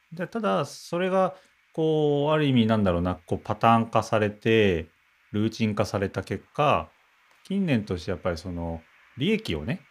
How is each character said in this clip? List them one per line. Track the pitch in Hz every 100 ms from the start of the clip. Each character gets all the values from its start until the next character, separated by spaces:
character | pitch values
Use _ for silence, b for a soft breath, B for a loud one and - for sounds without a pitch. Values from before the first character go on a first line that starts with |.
| _ 165
で、 | 170
た | 226
だ、 | 202 185 139
そ | - - 170
れ | 185
が、 | 190 180 185 b _ _
こ | - 160 156 147 143 143
う、 |
あ | 156
る | 147
意 |
味 | 127 110
な | 110
ん |
だ | 98
ろ | 87
う |
な、 | 90 87
こ | - 98
う |
パ | - 107
タ | 117 113
ー |
ン | 113
化 | 113
さ | 104 110
れ | 104
て、 | 104 117 113 101 82 80 _ _ _ _
ル | 104 110
ー |
チ | - 107
ン |
化 | 104 101
さ | 101
れ | 98
た | -
結 | - 95 -
果、 | - 147 95 80 _ _ _ _ _ -
近 | 196 185
年 | 120 101
と | 90
し | -
て |
や | 87
っ |
ぱ | -
り | 82
そ | 92
の、 | 87 85 82 - _ _ -
利 | 165
益 | 220 220 78
を | 78
ね、 | 175 -